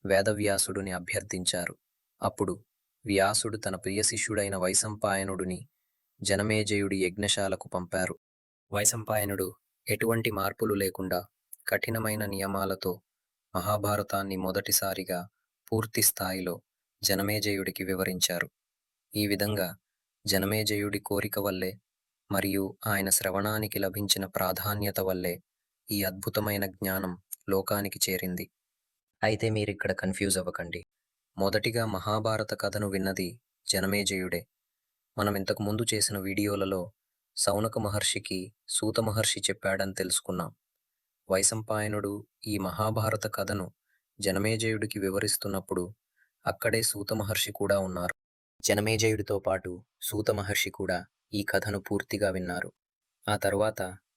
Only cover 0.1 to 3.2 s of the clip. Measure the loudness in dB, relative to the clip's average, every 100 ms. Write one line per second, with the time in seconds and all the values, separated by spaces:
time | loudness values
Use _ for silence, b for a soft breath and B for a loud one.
0.1 | 4 4 2 2 2 0 -2 -4 -6 -4
1.1 | -4 -4 -4 -2 -2 -2 -8 _ _ _
2.1 | -4 -2 0 -2 -2 -8 _ _ _ 0
3.1 | 4